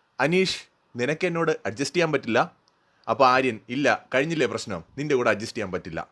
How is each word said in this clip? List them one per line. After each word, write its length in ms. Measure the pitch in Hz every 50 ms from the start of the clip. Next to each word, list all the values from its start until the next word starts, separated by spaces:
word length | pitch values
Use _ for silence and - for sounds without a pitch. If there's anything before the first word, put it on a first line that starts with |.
| _ _ _ -
"അനീഷ്, 400 | 127 147 170 185 190 - - - - _ _ _ _ _ _
നിനക്ക് 320 | 120 120 135 160 156 180
എന്നോട് 240 | 180 170 170 170 156 156 - -
അഡ്ജസ്റ്റ് 300 | 98 110 110 143 139 -
ചെയ്യാൻ 160 | 175 170 160
പറ്റില്ല?" 440 | 151 143 - 120 110 120 160 170 - _ _ _ _ _ _ _ _ _ _ -
അപ്പോൾ 180 | 113 110 135
ആര്യൻ, 320 | 127 127 131 131 127 113 104 - -
"ഇല്ല, 360 | 120 135 147 127 107 - - _ -
കഴിഞ്ഞില്ലേ 320 | 131 143 165 165 - 131
പ്രശ്നം, 360 | - 113 113 - 117 101 82 82 - _
നിന്റെ 180 | - 147 151 143
കൂടെ 140 | 123 120 117
അഡ്ജസ്റ്റ് 280 | 107 101 110 110 -
ചെയ്യാൻ 140 | 120 104 92
പറ്റില്ല." 360 | 90 90 - 92 80 80 - -